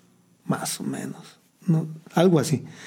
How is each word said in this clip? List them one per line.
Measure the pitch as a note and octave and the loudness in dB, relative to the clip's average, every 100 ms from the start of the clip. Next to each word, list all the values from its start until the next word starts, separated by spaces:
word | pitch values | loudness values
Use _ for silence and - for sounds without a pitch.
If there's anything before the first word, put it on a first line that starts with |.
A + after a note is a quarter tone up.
| _ _ _ _ | _ _ _ _
más | - - - - | -6 -6 -4 -6
o | |
menos, | - - - - - _ _ _ - | -8 -8 -10 -14 -18 _ _ _ 0
¿no? | D#3+ D#3 - - | 0 0 -10 -4
Algo | - F3+ E3 | 4 6 6
así, | B2 C#3 - - | 2 -2 -4 -16